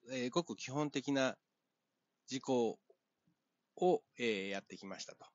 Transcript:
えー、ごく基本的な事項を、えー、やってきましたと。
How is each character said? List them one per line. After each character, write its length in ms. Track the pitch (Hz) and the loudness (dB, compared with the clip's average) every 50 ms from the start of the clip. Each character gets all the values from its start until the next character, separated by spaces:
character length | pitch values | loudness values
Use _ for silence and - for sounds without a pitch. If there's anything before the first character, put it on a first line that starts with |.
| _ 117 | _ -6
え 160 | 131 131 123 127 | -4 -2 -2 2
ー、 20 | |
ご 140 | 120 170 170 | 2 0 0
く 140 | - 117 - | 0 -6 -8
基 140 | - - | -6 -6
本 200 | 131 143 151 147 | -2 -2 -2 0
的 220 | - 139 123 - 139 | -2 -4 -2 0 2
な 240 | 139 131 127 101 _ _ _ _ _ _ _ _ _ _ _ _ _ _ _ _ _ _ - | 4 4 2 2 _ _ _ _ _ _ _ _ _ _ _ _ _ _ _ _ _ _ -8
事 140 | 127 135 | -8 -6
項 380 | - - 135 123 117 110 - - _ _ - _ _ _ _ _ _ _ _ _ _ _ _ _ _ _ _ - | -2 2 2 2 2 2 -2 -6 _ _ -20 _ _ _ _ _ _ _ _ _ _ _ _ _ _ _ _ 2
を、 240 | 185 180 175 - _ _ _ - | 4 4 4 4 _ _ _ -2
え 40 | 123 | 0
ー、 260 | 117 110 98 95 98 | 0 2 0 0 -2
や 100 | 98 98 | -4 -4
っ 40 | - _ | -6 _
て 80 | 95 | -14
き 100 | 90 - | -12 -10
ま 140 | 98 92 87 | -10 -10 -10
し 60 | - | -10
た 100 | - - | -14 -14
と。 100 | _ - - | _ -20 -20